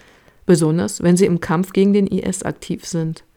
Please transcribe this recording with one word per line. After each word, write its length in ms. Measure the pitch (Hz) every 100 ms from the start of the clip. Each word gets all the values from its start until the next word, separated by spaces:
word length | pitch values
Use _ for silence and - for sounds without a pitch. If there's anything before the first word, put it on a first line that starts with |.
| - _ _ _
besonders 580 | - 170 160 165 214 -
wenn 140 | 170 180
sie 80 |
im 160 | 196 170
Kampf 320 | - 165 190
gegen 220 | - 196
den 180 | 202 196
I 100 | 185
S 200 | 190 185
aktiv 420 | - - - 175
sind. 400 | - 170 160 165 _